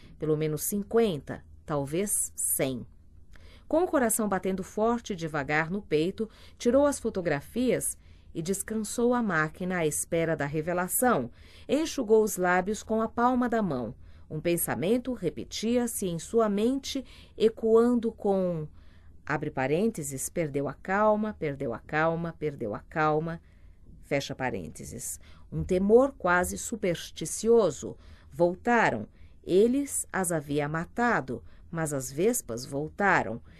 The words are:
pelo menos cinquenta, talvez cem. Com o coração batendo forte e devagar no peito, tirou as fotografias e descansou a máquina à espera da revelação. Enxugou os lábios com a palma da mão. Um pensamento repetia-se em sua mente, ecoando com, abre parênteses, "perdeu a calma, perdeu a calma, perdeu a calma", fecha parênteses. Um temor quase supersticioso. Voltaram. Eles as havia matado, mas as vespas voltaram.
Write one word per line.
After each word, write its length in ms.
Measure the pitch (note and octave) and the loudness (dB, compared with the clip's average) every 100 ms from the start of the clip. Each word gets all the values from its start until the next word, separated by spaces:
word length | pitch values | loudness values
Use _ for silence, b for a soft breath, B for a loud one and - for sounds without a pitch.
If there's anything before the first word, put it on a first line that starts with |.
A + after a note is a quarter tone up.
| B B | B B
pelo 160 | D#3 | -2
menos 280 | D3+ D#3 D3+ | 0 0 -2
cinquenta, 800 | - G3+ G3 A3+ A3+ D3 - A#2 - - - | -4 -4 0 2 2 0 -8 -12 -12 -18 -4
talvez 640 | D3 C#3 D#3+ G3+ - - | -4 -2 -2 -2 -2 -4
cem. 520 | - - - C3+ B2 - - - - - b b b b | -4 -4 0 0 -2 -10 -18 -20 -20 -20 b b b b
Com 140 | A3 | 0
o 40 | C#4 | 2
coração 400 | D4+ A#3 - G#3+ | 2 2 2 0
batendo 320 | F#3+ F#3+ F#3+ | 0 0 -4
forte 500 | F#3 - A3+ A#3 - | -4 0 0 0 -4
e 40 | F#3 | -6
devagar 540 | D#3+ D3+ C3+ D3+ D#3+ | -4 -4 -2 -2 0
no 120 | G3+ | -4
peito, 440 | - D3+ E3 F#3+ A3 B B B | 0 0 0 -2 -8 B B B
tirou 300 | A#3+ C4+ C#4+ | 4 6 4
as 120 | C#4 | 2
fotografias 1000 | A3+ F#3+ E3+ C#3+ - A3+ B3+ D#3 - - b b b | -4 -2 -2 -2 -2 -2 0 0 -2 -8 b b b
e 60 | - | -6
descansou 720 | D#3+ F#3+ - A3 G#3 - A#3+ | -4 -4 -2 -4 -4 0 2
a 100 | B3 | 2
máquina 580 | A3 D#3+ D#3 - F3+ F3+ | 2 0 0 -2 -4 0
à 60 | D#3 | 0
espera 480 | D3 - E3 D#3+ | 0 -2 0 2
da 120 | D#3+ C#3+ | 0 0
revelação. 840 | D#3 D#3+ F3+ F3+ - B3 F3+ A#2+ B B B B | -2 -2 -2 -2 2 2 2 -2 B B B B
Enxugou 540 | C4+ E4 - G#3+ A3 | 0 0 -4 4 4
os 160 | G#3+ - | 4 2
lábios 440 | F3+ F3+ F#3 G#3+ | 2 2 0 -6
com 200 | - A3 | -2 -2
a 60 | A3+ | -2
palma 380 | - A#3+ B3+ B3 | 2 2 2 2
da 140 | A3+ | 0
mão. 340 | G3 C3 A2+ - b b b | 0 -2 -4 -10 b b b
Um 100 | D#3 | -4
pensamento 720 | E3+ E3+ - C3+ F3+ B3 B3 | 0 0 0 -2 0 0 0
repetia-se 920 | B3 F3 - - - A3 A#3+ A#3+ - F#3+ | -4 -4 -4 -10 -4 0 0 0 -4 -4
em 120 | E3 | -4
sua 300 | - A3+ G#3+ | 0 2 2
mente, 560 | G3+ A3+ C4+ - C4+ B3 B B - | 2 0 0 -4 -8 -8 B B 0
ecoando 720 | A3 - A3+ A3+ A#3+ A#3+ A#3 | 0 2 4 6 6 2 0
com, 560 | - G#3 G3 F3+ E3 D3+ b b b b b - | -2 0 2 0 -2 -6 b b b b b -4
abre 240 | D3 D3+ | -4 -2
parênteses, 800 | C#3+ C3 D#3 A3+ A3+ C#3+ C3+ - | -2 0 2 0 -2 -8 -8 -6
"perdeu 360 | F#3 D#3 C#3 C3+ | -4 -2 -2 -4
a 60 | |
calma, 640 | - - G3 G#3+ G#3+ G#3+ G#3+ | -8 -2 2 4 4 0 -4
perdeu 360 | D#3 C#3 A#2 | -6 -4 -6
a 40 | A2+ | -6
calma, 560 | - D#3 E3 E3 E3+ - | -4 0 0 0 -4 -4
perdeu 360 | D3+ C#3 G#2+ | -6 -4 -6
a 60 | B2 | -6
calma", 580 | - E3 D#3 D3+ E3 E3 b b b b b - | -6 0 2 2 -2 -8 b b b b b -20
fecha 320 | - C#3+ - | -4 -4 -2
parênteses. 880 | C3+ B2+ A2 E2 - C#2+ A#2 - - b b b | -4 -4 -4 -8 -12 -12 -10 -10 -12 b b b
Um 100 | D3+ | -8
temor 520 | D#3 F#3 G3 A#3 C#4 - | 0 0 6 6 6 0
quase 400 | F3+ F3+ F3+ C#4+ | 2 2 2 -4
supersticioso. 1400 | - A3 F#3 D#3+ - - D#3+ - A3 A#3 F3+ - A3+ - b b b | -8 -4 -2 -2 -6 -10 -8 -2 6 6 6 0 -10 -12 b b b
Voltaram. 760 | C#3 F3 F#3 A#3+ A#3 E3+ A#2+ G#2 b b b | 2 2 2 2 4 4 0 -6 b b b
Eles 640 | - F#3 A#3 C4+ C#4 - - | 2 6 6 4 -2 -6 -4
as 220 | F#3+ F3 | -2 0
havia 340 | E3 C#3+ D3 C#3+ | -2 -2 -2 -2
matado, 800 | D#3+ F3+ - A#3+ F#3+ C3 A#2+ b b b | -4 -4 0 2 2 -2 -8 b b b
mas 220 | E3 D#3 | -4 -2
as 180 | C#3+ B2+ | -4 -4
vespas 540 | C3+ G3+ B3 - A#2 | 0 0 0 -4 -10
voltaram. 800 | B2+ C#3 D#3 - G3+ D#3+ F#2+ A#2 B | -6 -6 -6 0 2 2 0 -6 B